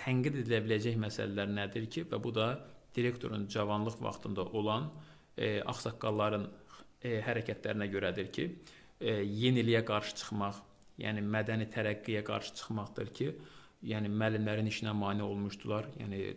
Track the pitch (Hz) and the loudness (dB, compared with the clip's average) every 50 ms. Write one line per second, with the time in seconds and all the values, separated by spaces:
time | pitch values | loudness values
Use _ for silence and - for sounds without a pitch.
0 | - 131 127 127 123 147 139 131 117 113 117 110 107 110 110 107 110 120 113 110 | 0 2 4 4 4 2 0 0 0 2 2 2 4 4 2 4 4 2 2 2
1 | 107 104 - - 107 101 98 101 101 101 101 101 101 101 - 113 113 110 - 165 | 0 0 0 -2 -2 0 0 0 0 0 0 0 0 0 -2 -4 -4 -2 -4 -4
2 | 170 - - 110 117 120 113 110 110 117 135 - - - - - - - - 123 | -4 -2 -2 -2 0 0 2 2 2 2 0 -2 -6 -14 -18 -20 -16 -6 -2 0
3 | 120 120 120 120 - - 110 110 101 101 - 110 104 104 104 107 107 113 110 - | 2 2 0 0 -4 -4 -2 -2 -4 -2 0 0 2 2 2 2 2 0 -2 -2
4 | 120 110 104 - - 107 98 98 92 - 110 107 104 107 107 117 151 151 - - | -4 -4 -4 -4 -6 -4 -2 -2 -2 -2 0 0 2 2 2 2 0 -2 -6 -10
5 | - - - - - - - - 110 107 104 101 - - 117 - - 117 113 - | -16 -18 -20 -20 -20 -12 -4 -2 0 0 0 0 -2 -2 -4 -2 -4 -4 -4 -2
6 | - 110 107 107 104 107 107 104 98 - - - - - - - - - - - | 0 0 2 4 4 4 4 2 -2 -4 -8 -14 -18 -20 -20 -20 -20 -20 -14 -6
7 | - 123 117 107 104 123 117 113 - - 107 - - 107 107 107 101 98 98 98 | -2 0 0 0 0 0 0 0 0 -2 -4 -4 -2 -2 0 0 0 2 2 2
8 | 101 90 92 98 92 95 - - - 175 180 - - - - - - - - - | 2 2 0 0 -4 -2 -2 -2 -2 -2 -2 -8 -14 -20 -20 -20 -20 -20 -10 -4
9 | - 113 110 104 98 104 101 107 120 127 127 120 113 117 117 113 113 110 107 104 | 0 0 2 2 2 0 2 4 4 6 6 6 6 6 6 6 6 4 2 2
10 | 104 - - - - - 107 104 101 101 101 101 - - - - - - - - | 2 0 -6 -8 -6 -4 -2 0 0 0 -2 -6 -12 -18 -20 -20 -20 -18 -10 -6
11 | - 107 110 104 104 104 107 110 104 110 110 110 107 107 - 120 107 104 107 - | -2 -2 0 0 0 2 2 2 2 2 2 0 0 0 -2 0 0 0 0 -2
12 | - - 110 104 104 - 107 107 - - - - - - 113 107 101 - - - | -2 0 0 0 0 0 -2 -2 -4 -6 -10 -10 -6 -4 -2 -2 -4 -4 -6 -6
13 | - 107 - - 127 151 - - - - - - - - - - - 113 110 107 | -6 -6 -4 -2 -2 -2 -4 -6 -12 -16 -18 -20 -20 -20 -18 -10 -6 -2 -2 0
14 | 107 101 104 107 110 110 110 107 107 107 107 110 110 107 107 - 110 107 107 104 | 0 0 2 2 2 2 2 2 2 2 2 2 0 0 0 0 -2 0 0 2
15 | 101 98 98 101 101 101 101 101 101 101 98 - - 107 104 107 110 - - - | 2 2 0 0 0 -2 -2 -2 -2 -4 -4 -6 -4 -2 -2 -2 -2 -4 -8 -8
16 | 113 104 98 98 95 98 98 | -6 -4 -4 -4 -4 -4 -6